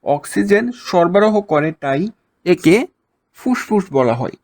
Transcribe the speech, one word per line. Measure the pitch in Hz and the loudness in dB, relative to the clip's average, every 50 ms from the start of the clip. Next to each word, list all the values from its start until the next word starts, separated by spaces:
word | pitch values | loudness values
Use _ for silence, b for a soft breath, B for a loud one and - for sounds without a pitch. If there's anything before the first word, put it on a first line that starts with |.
| _ - 143 | _ -2 -2
অক্সিজেন | 147 - - - 202 202 202 202 208 233 247 240 - - - | -2 -4 -6 -4 -4 0 2 2 2 0 -2 -8 -10 -10 -2
সরবরাহ | - 180 170 170 180 202 214 214 208 208 202 - | 0 2 2 2 2 2 2 2 0 -2 -2 0
করে, | 160 147 147 160 156 _ | -2 -2 0 -2 -6 _
তাই | - 139 135 143 185 220 - _ _ _ _ _ _ | -6 -4 -2 -2 -4 -6 -8 _ _ _ _ _ _
একে | 180 180 - - - 185 226 302 - _ _ _ _ _ _ _ _ _ - | -2 -2 2 4 2 4 4 0 -4 _ _ _ _ _ _ _ _ _ -8
ফুসফুস | - 262 247 - - - 214 202 180 - 143 | -4 -4 -4 -4 -2 -2 -2 -2 -2 0 -2
বলা | 135 127 117 117 120 | 0 0 0 0 -2
হয়। | 131 - - _ | -6 -8 -10 _